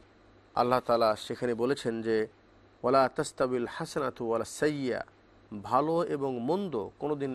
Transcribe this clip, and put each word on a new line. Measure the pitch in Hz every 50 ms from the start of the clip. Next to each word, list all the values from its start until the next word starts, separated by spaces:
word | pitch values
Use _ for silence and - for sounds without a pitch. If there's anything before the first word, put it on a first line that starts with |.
| - - _ _ - - - - - _ -
আল্লাহ | - 120 123 127 123
তাআলা | - - 120 117 117 110 107
সেখানে | - - - 120 - 127 120 117
বলেছেন | 110 120 127 139 - - 123 113 113
যে, | 110 113 110 110 110 107 - _ _ _ _ - - - _ _
"ওয়ালা | - 123 131 135 131 120
তাস্তাবিল | - - 147 - - - 139 127 127 123 120
হাসানাতু | 107 - - 165 - - 160 139 123 - - 120
ওয়ালা | 113 113 113 107
সাইয়্যা", | - - - 147 156 151 143 135 123 110 - - - - _ _ _ - - - - 107 104
ভালো | 98 101 120 131 147 160 165 170 170
এবং | - 151 139 139 135 127 117
মন্দ | 117 135 175 196 202 180 135 110 92 90 - -
কোনোদিন | 143 147 151 139 139 135